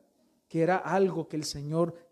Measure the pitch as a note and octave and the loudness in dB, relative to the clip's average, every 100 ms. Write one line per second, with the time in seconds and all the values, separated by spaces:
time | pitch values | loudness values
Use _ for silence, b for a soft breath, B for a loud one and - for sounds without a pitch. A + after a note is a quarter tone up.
0 | _ _ _ _ _ E3 D#3+ F#3 D3+ F#3 | _ _ _ _ _ 0 2 2 2 2
1 | F#3+ E3 D#3+ D#3 D3+ D3 D3 D#3+ E3+ E3+ | 2 0 -6 -6 -6 -8 -2 0 0 -4
2 | B | B